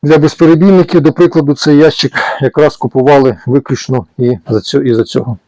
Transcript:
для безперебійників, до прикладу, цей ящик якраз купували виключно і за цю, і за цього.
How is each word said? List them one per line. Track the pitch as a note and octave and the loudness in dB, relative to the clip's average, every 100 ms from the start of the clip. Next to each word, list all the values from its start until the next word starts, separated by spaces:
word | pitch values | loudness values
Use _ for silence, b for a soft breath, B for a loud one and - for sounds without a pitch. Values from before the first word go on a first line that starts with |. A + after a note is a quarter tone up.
для | D3 D#3 | 2 2
безперебійників, | D3+ - E3+ E3 F#3+ F#3 F3 F3 | 2 0 2 4 4 2 2 0
до | D3 | 0
прикладу, | C#3+ E3+ E3 C#3+ | 2 0 0 -2
цей | C#3+ - D3 | -2 2 4
ящик | D#3 - C#3 B B B | 2 0 -6 B B B
якраз | C3 - D3 - | -4 0 0 0
купували | C3+ C3+ B2+ C#3+ C3 A2 - | -6 -2 2 2 2 -2 -2
виключно | C3 C#3 C3 - B2+ F#2+ - | -2 -2 -10 -4 -6 -6 -4
і | B2 A#2 - | -4 -4 -4
за | G#2+ | -6
цю, | - C#3 | -2 -2
і | C#3 | 0
за | A2+ | -2
цього. | A2 - - A2 | -2 -4 -6 -10